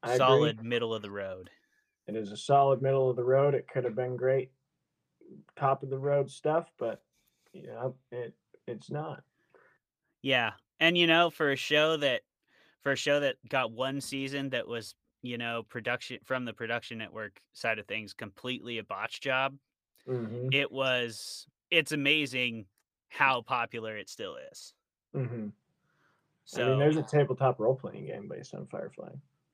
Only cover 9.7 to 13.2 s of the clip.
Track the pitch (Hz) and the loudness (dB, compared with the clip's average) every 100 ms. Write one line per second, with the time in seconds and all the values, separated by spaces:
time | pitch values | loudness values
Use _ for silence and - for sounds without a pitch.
9.7 | _ _ _ _ _ 135 127 113 - _ | _ _ _ _ _ 0 2 0 -4 _
10.7 | _ 165 175 170 165 175 - 151 135 - | _ 4 6 6 6 4 2 0 0 2
11.7 | 147 156 160 143 120 _ _ _ _ _ | 4 4 4 0 0 _ _ _ _ _
12.7 | _ 139 135 143 143 | _ -2 0 2 2